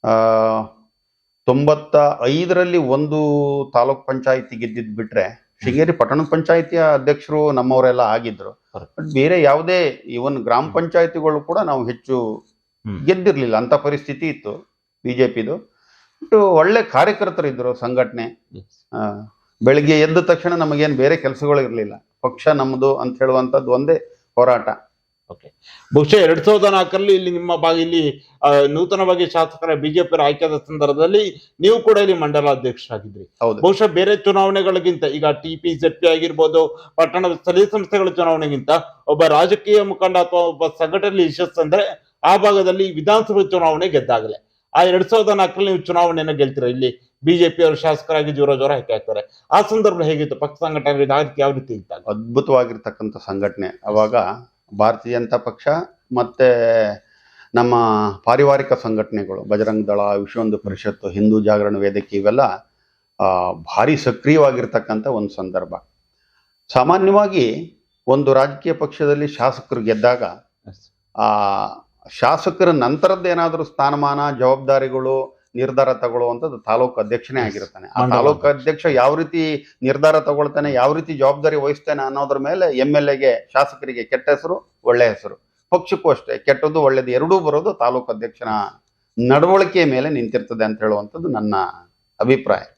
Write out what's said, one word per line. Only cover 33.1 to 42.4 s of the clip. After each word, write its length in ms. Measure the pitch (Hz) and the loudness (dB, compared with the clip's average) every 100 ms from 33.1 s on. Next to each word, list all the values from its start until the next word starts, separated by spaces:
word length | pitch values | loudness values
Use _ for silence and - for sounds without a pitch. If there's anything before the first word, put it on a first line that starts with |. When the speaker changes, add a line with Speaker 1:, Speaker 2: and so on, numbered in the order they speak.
| 101 95 _ | -20 -20 _
Speaker 1:
ಹೌದು. 220 | 117 107 | -2 2
Speaker 2:
ಬಹುಶಃ 240 | 175 196 214 | 2 4 2
ಬೇರೆ 300 | 160 190 208 | 2 0 0
ಚುನಾವಣೆಗಳಿಗಿಂತ 880 | 202 196 196 196 190 185 170 165 | 0 2 2 0 0 0 -2 -2
ಈಗ 220 | 147 147 151 | -4 -2 -2
ಟಿ 300 | 143 160 160 | -2 -8 -6
ಪಿ 180 | 170 | -6
ಜೆಡ್ 260 | 165 165 160 | 0 -2 2
ಪಿ 80 | 170 | 2
ಆಗಿರ್ಬೋದು, 840 | 160 165 151 160 160 156 - - - | 2 -2 0 2 2 0 -4 -10 -2
ಪಟ್ಟಣದ 360 | 160 180 185 | 0 0 -4
ಸ್ಥಳೀಯ 340 | 165 - 180 202 | -4 0 2 2
ಸಂಸ್ಥೆಗಳ 420 | 214 190 202 185 | 0 -2 -2 -2
ಚುನಾವಣೆಗಿಂತ 600 | 175 170 160 151 139 139 165 - - - | 0 0 0 -2 -6 0 0 0 -12 -4
ಒಬ್ಬ 180 | 151 | 2
ರಾಜಕೀಯ 580 | 165 - 175 208 208 208 | 4 4 2 0 2 2
ಮುಖಂಡ 340 | 196 190 185 180 | 2 -2 0 2
ಅಥವಾ 240 | 175 180 | 2 0
ಒಬ್ಬ 260 | 175 147 160 | 0 0 -4
ಸಂಘಟನೆಯಲ್ಲಿ 600 | 156 160 185 202 196 165 | -2 -4 -2 -2 0 0
ಯಶಸ್ಸು 340 | 143 175 - | 0 -6 -2
ಅಂದ್ರೆ 500 | 156 185 202 - _ _ | 0 0 0 -6 _ _
ಆ 120 | 156 | 2
ಭಾಗದಲ್ಲಿ 580 | 196 | 4